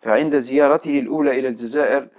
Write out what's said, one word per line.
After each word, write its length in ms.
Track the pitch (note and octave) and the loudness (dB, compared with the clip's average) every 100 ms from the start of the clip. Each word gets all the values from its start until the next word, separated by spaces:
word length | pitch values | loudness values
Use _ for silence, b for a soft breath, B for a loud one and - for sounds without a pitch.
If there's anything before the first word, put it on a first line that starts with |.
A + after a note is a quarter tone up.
فعند 380 | A2+ A2 D3+ C#3+ | 2 0 2 0
زيارته 600 | B2 C3+ C#3+ D#3 D#3 C#3+ | 0 2 4 2 0 -4
الأولى 320 | A#2+ D#3 C#3+ | -2 -2 0
إلى 180 | B2+ C3 | 0 -4
الجزائر 600 | A2+ A#2 C#3+ C3 C3+ B2+ | -6 -6 -2 0 0 -4